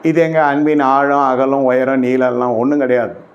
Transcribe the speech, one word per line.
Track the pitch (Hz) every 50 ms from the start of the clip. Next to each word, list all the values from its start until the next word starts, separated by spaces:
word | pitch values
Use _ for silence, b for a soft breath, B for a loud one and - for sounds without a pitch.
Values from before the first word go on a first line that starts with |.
இது | - 165 156 165
எங்க | 165 160 160 160 156
அன்பின் | 143 139 143 151 151 151 151
ஆழம், | 139 131 135 139 143 143 143 143
அகலம், | 139 135 131 123 135 135 139 139 135
உயரம், | 127 127 127 131 127 135 131 127
நீளம்லாம் | 123 127 131 127 127 123 120 127 123 120 113
ஒண்ணும் | 120 135 147 147
கிடையாது. | 139 127 123 123 113 104 - - - -